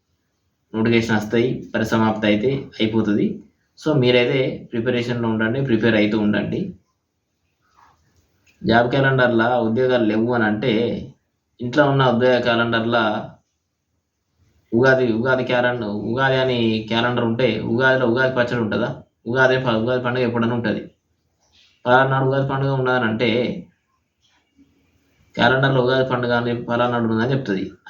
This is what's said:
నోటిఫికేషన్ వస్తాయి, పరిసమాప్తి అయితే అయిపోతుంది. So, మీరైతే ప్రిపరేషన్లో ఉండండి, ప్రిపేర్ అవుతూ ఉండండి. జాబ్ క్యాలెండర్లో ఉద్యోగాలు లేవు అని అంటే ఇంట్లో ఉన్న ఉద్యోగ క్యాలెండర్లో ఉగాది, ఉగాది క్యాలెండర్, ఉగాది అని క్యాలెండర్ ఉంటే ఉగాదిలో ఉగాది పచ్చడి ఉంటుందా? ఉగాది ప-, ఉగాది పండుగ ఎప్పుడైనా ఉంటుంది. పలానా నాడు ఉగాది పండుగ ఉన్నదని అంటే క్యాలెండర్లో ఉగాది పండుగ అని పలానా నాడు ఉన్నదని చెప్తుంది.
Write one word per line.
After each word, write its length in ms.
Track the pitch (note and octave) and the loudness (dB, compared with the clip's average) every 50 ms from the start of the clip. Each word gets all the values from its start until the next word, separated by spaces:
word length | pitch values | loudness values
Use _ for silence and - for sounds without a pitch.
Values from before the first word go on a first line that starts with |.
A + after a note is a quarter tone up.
| _ _ _ _ _ _ _ _ _ _ _ _ _ _ - | _ _ _ _ _ _ _ _ _ _ _ _ _ _ -6
నోటిఫికేషన్ 420 | A2 A2+ A#2 A#2 A#2 A2 - A2+ | -2 0 2 2 2 2 0 0
వస్తాయి, 540 | G#2+ G#2 - A#2+ A#2 A#2+ - - - - - - | -2 -2 -2 0 0 0 0 -2 -6 -8 -8 -6
పరిసమాప్తి 520 | A2+ A2 - A#2 A2+ A2 A2 G#2 - A2+ | -4 -2 -2 0 2 2 0 0 0 0
అయితే 240 | G#2 G#2 G#2 G#2+ C3 C#3 - - - - - | 0 0 0 0 -2 -2 -4 -6 -10 -6 -4
అయిపోతుంది. 640 | A2 A2 A2 A2+ G2+ G2+ G2+ A2+ F3+ A3+ - - - - _ _ _ _ _ - | -2 -2 0 0 0 0 0 0 0 -2 -4 -6 -12 -20 _ _ _ _ _ -8
So, 160 | - D#3 D3+ | -4 -2 0
మీరైతే 760 | C3+ B2 B2 B2 B2 A#2+ C3+ C#3+ C3 B2+ G2+ G#2 - - - - | 2 2 4 4 4 2 2 0 0 -2 -2 -4 -8 -10 -8 -6
ప్రిపరేషన్లో 560 | A#2 A2+ B2+ B2 A#2+ A#2 A#2+ B2 A#2 A#2 A2+ | -4 -2 -2 -2 -2 -2 -4 -4 -4 -2 -2
ఉండండి, 320 | A2 A2 A2+ A2 A#2+ C3+ C#3 | -2 0 -2 -2 -2 -2 -2
ప్రిపేర్ 340 | C3+ A#2 G#2+ G#2+ A#2 A2 | 0 0 2 2 2 2
అవుతూ 220 | G#2+ G#2 G#2 A2 A2 | 2 2 2 0 0
ఉండండి. 560 | G#2 G#2+ G#2 G2+ G#2 A2 A2 - - - - - _ _ _ _ _ _ _ _ _ _ _ _ _ _ _ _ _ _ _ _ - _ _ _ _ _ _ _ _ _ _ _ _ _ _ _ - | 0 0 0 0 -2 -4 -4 -4 -6 -6 -10 -14 _ _ _ _ _ _ _ _ _ _ _ _ _ _ _ _ _ _ _ _ -20 _ _ _ _ _ _ _ _ _ _ _ _ _ _ _ 0
జాబ్ 260 | - A2 A#2+ A#2+ B2 | 2 4 4 4 2
క్యాలెండర్లో 720 | C3 C#3 C3+ C3+ C3+ C3 B2+ A#2+ A#2 A2+ A2+ B2 B2+ B2 | 2 2 2 2 4 4 4 4 4 2 2 2 2 0
ఉద్యోగాలు 440 | A2+ A2 A2+ B2 C3 B2+ B2+ A#2+ A2+ | 0 0 0 0 2 2 2 2 2
లేవు 280 | G#2+ G#2+ A2 A2+ A#2 B2 | 2 0 0 0 0 0
అని 100 | A#2+ A2 | 0 0
అంటే 280 | G#2+ G#2+ G#2 C#3 C3 G#2+ A2 A#2+ A#2 - - - - - _ _ _ _ _ _ _ _ - | 0 0 0 0 0 0 0 0 -2 -2 -6 -8 -12 -16 _ _ _ _ _ _ _ _ -10
ఇంట్లో 300 | A#2+ B2 A#2+ D3+ C#3+ C#3 | -10 -2 0 2 2 2
ఉన్న 140 | C#3 C#3 C3+ | 2 2 2
ఉద్యోగ 360 | B2 A#2 A2+ B2+ B2+ B2+ A#2+ | 2 2 2 2 2 2 2
క్యాలెండర్లో 640 | A#2 A#2+ A#2 A#2 A#2 A#2 A#2 A2+ A2+ A#2 A#2+ A#2 A2 G#2+ A2 - - - - - _ _ _ _ _ _ _ _ _ _ _ _ _ _ _ _ _ _ _ _ _ _ _ _ _ _ - | 2 0 0 0 0 0 -2 -2 -2 0 0 0 0 -2 -2 -4 -8 -10 -16 -20 _ _ _ _ _ _ _ _ _ _ _ _ _ _ _ _ _ _ _ _ _ _ _ _ _ _ 0
ఉగాది, 380 | A#2 B2+ C3+ C3 C3 B2+ A#2 A2 | 2 4 4 4 4 2 0 0
ఉగాది 320 | A2 A#2+ C3 B2+ B2+ B2 | 0 0 0 -2 -2 -2
క్యాలెండర్, 440 | B2 B2+ B2 B2 B2 B2 A#2+ A2 G#2 | 0 0 0 0 0 -2 -2 -4 -6
ఉగాది 480 | G#2 G#2 F#2+ A2 A#2 B2+ C3+ C3+ C3+ | -6 -6 -6 -4 -2 -2 0 0 0
అని 480 | C3 C3 C3 B2 A#2+ A#2 A2+ A2 A2 A2 - | 0 0 0 0 0 0 0 0 -2 -4 -4
క్యాలెండర్ 360 | A2+ A#2 A#2 B2 B2 A#2+ A#2+ | -2 -2 0 0 0 0 -2
ఉంటే 360 | A#2 A#2 A#2 B2+ A#2 A2 A2 | -2 0 0 0 0 0 -2
ఉగాదిలో 460 | A#2+ A#2 A2+ A#2 C3 C3 C3 C3 B2+ | -4 -2 -2 0 2 2 2 2 2
ఉగాది 300 | A#2 A#2 B2+ C3 C3 C3 | 0 0 0 0 0 0
పచ్చడి 240 | B2+ A#2+ A#2 B2+ A#2+ | 0 -2 -2 -2 -2
ఉంటుందా? 420 | A2+ G#2 G#2+ G#2+ A2+ C3+ C#3 - - _ _ _ - | -2 -2 -2 -2 -4 -4 -6 -10 -16 _ _ _ -10
ఉగాది 300 | A2+ A#2 C3 C3 C3 C3 B2+ | -6 0 2 2 2 2 2
ప-, 220 | C3 B2 A2+ A2 A2 | 0 0 0 0 0
ఉగాది 200 | A#2+ B2+ B2+ B2 | 0 -2 -2 -2
పండుగ 180 | A#2+ A#2+ B2+ B2+ | -2 -2 -2 -2
ఎప్పుడైనా 320 | A2+ A2+ A#2 A2+ A2+ B2 | 0 0 0 -2 -2 -2
ఉంటుంది. 360 | A#2+ A2+ G#2+ G2+ G#2 - - - _ _ _ _ _ _ _ _ _ _ _ _ _ _ _ _ _ - | -2 -2 -2 -4 -4 -6 -12 -18 _ _ _ _ _ _ _ _ _ _ _ _ _ _ _ _ _ 0
పలానా 240 | B2 B2 C3 C3+ C3+ | 4 4 4 4 2
నాడు 140 | C3+ C3+ C3+ | 2 0 0
ఉగాది 240 | C3 C3+ C#3 C3+ C#3 | 0 0 0 -2 -2
పండుగ 220 | C#3 C3+ C#3 C#3 | -2 -2 -2 -2
ఉన్నదని 340 | C#3 C3+ B2+ B2+ B2+ B2 A#2 | -2 0 0 0 0 0 0
అంటే 260 | A2 A2 G#2+ B2 A2+ A2 B2 A#2+ G#2 - - - - _ _ _ _ _ _ _ _ _ _ _ _ _ _ _ _ _ _ _ _ _ _ _ _ _ _ _ _ _ _ _ _ - | 0 0 0 0 0 0 0 0 -2 -4 -8 -12 -16 _ _ _ _ _ _ _ _ _ _ _ _ _ _ _ _ _ _ _ _ _ _ _ _ _ _ _ _ _ _ _ _ -2
క్యాలెండర్లో 460 | - A2+ A#2+ C3 C3+ C#3 C3+ C3+ C3 A#2+ | 0 2 2 4 4 2 2 2 2 2
ఉగాది 280 | B2 C3 C3 B2+ - | 2 2 0 0 0
పండుగ 220 | B2+ A#2+ B2 A#2+ A#2+ | -2 -2 0 0 0
అని 320 | A#2+ A#2+ A#2+ A#2+ A#2 A#2+ | 0 0 -2 -4 -4 -4
పలానా 340 | A#2 A#2 A#2 A#2+ B2 A#2+ A#2 | -4 -2 0 0 0 0 -2
నాడు 140 | A2+ A2+ A2+ | -2 0 0
ఉన్నదని 200 | A2 A2+ C3 C#3 | 0 0 0 -2
చెప్తుంది. 380 | C3 C3+ G#2+ G2 F#2 F#2+ F#2 - - _ - | -2 -2 -4 -4 -4 -4 -8 -12 -14 _ -6